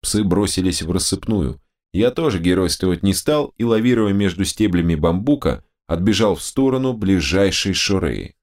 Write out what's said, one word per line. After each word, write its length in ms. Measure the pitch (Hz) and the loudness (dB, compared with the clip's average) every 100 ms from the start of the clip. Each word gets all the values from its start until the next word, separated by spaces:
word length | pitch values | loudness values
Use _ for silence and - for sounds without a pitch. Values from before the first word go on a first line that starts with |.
Псы 240 | - 104 | -2 0
бросились 560 | 107 87 101 - 92 87 | 0 0 0 0 -2 -2
в 100 | 82 | -4
рассыпную. 680 | 87 - - - 107 71 60 _ _ _ | -4 -2 -4 -2 -2 -2 -6 _ _ _
Я 180 | 87 117 | 0 0
тоже 280 | 123 160 98 | 0 -2 0
геройствовать 640 | 85 90 90 - 92 87 | 2 2 0 0 -2 0
не 120 | 98 | 0
стал 400 | 92 - 151 147 _ | 0 0 0 -2 _
и, 80 | |
лавируя 480 | 117 110 120 117 107 | 0 2 2 2 2
между 320 | 98 101 87 | 2 0 0
стеблями 500 | 95 - 107 87 85 | -4 0 0 2 0
бамбука, 720 | 80 82 87 117 147 - 64 - _ _ | 2 2 0 0 0 0 -4 -8 _ _
отбежал 480 | 82 95 101 107 | -2 0 2 2
в 80 | 90 | 0
сторону 500 | - - 135 131 131 | -4 0 0 2 -2
ближайшей 800 | 117 101 95 71 87 98 87 101 | -2 2 2 2 2 2 0 -2
шуреи. 640 | 95 - 101 85 52 - _ | -2 0 0 0 -4 -10 _